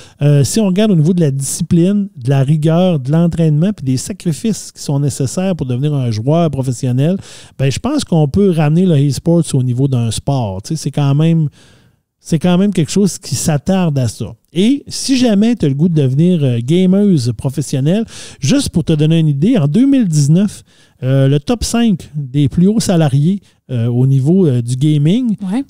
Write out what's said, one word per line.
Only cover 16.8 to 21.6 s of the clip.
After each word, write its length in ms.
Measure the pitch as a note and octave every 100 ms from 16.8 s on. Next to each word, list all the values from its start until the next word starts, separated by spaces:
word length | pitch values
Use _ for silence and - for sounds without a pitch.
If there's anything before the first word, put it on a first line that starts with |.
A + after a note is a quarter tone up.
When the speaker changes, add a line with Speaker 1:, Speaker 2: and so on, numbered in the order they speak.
| F#3 G3 G#3 E3 A#2+ A2+
Speaker 1:
professionnelle, 680 | C#3 C#3+ - C3+ C#3+ G3+ A3+ - - -
juste 300 | C3+ C#4+ -
pour 160 | F3 -
te 80 |
donner 260 | D#3 D#3 E3
une 80 | D#3
idée, 300 | C#3 F#3+ B3+
en 100 | D3
deux 180 | F3 C#4
mille 220 | C4+ G3+
dix-neuf, 560 | D3+ C#3 E3+ G#3 - - _ _ _
euh, 240 | C3 C3+ C3+
le 120 | D3
top 240 | - A#3+